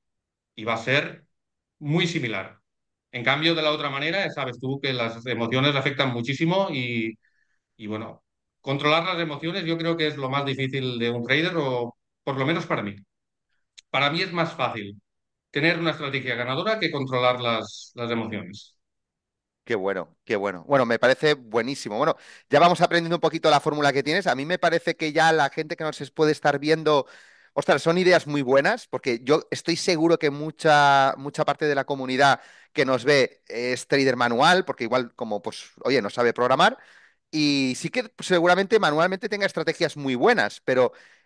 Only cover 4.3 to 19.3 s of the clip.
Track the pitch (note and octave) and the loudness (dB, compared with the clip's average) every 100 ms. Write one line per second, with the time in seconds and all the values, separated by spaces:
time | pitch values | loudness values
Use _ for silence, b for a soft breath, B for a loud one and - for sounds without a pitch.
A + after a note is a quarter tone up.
4.3 | D3 C3 A#2+ C3 C#3 C#3 B2+ A#2 A#2 B2 | -6 -8 -8 -8 -4 -4 -4 -4 -6 -6
5.3 | A#2 A2+ B2+ C#3+ C#3 C#3 C3+ C3 A#2+ A#2 | -4 -2 0 2 0 -2 -2 -2 -2 -4
6.3 | C3+ D#3+ F#3+ F#3+ C#3 B2 A#2 A2+ A2+ _ | -2 0 0 0 -4 -4 -4 -4 -8 _
7.3 | _ _ _ _ - G#2 G#2+ - - _ | _ _ _ _ -16 -10 -8 -10 -16 _
8.3 | _ _ _ C3+ C#3 D3 D#3+ F3 E3+ E3+ | _ _ _ -6 -2 0 2 0 -4 -6
9.3 | E3+ D#3+ F#3+ E3 E3 E3 E3 D3+ C#3 C3 | -6 -6 -6 -4 -4 -2 -2 -2 -4 -4
10.3 | C#3 C#3 C3 C3 C3 B2+ A#2+ A#2 A#2+ A#2+ | -4 -4 -4 -4 -4 -4 -4 -4 -4 -2
11.3 | C#3+ F3 E3+ C#3 B2 A#2+ - _ _ - | -2 0 -2 -2 -2 -6 -10 _ _ -8
12.3 | C3+ C#3 F3 - C#3+ G2+ G2+ - _ _ | -4 -2 -2 -4 -6 -6 -12 -20 _ _
13.3 | _ _ _ _ - - C#3+ C#3+ E3+ F#3 | _ _ _ _ -20 -6 -2 -2 -2 -4
14.3 | E3+ D#3+ - B2 A#2 G2+ G2+ _ _ _ | -2 -4 -2 -4 -4 -12 -16 _ _ _
15.3 | _ _ C#3+ D#3+ E3+ E3 D3 C#3+ C3+ B2+ | _ _ 0 0 0 -2 -4 -6 -6 -4
16.3 | A#2 B2 C#3 G3+ A3 E3 C#3+ C3 B2+ B2 | -4 -4 -4 -2 -2 -2 -4 -4 0 2
17.3 | B2 A#2+ A2+ G#2 - - - A#2 A2+ G#2 | 2 0 -2 -6 -12 -16 -10 -6 -4 -4
18.3 | G#2+ F2+ G2 - _ _ _ _ _ _ | -8 -10 -16 -20 _ _ _ _ _ _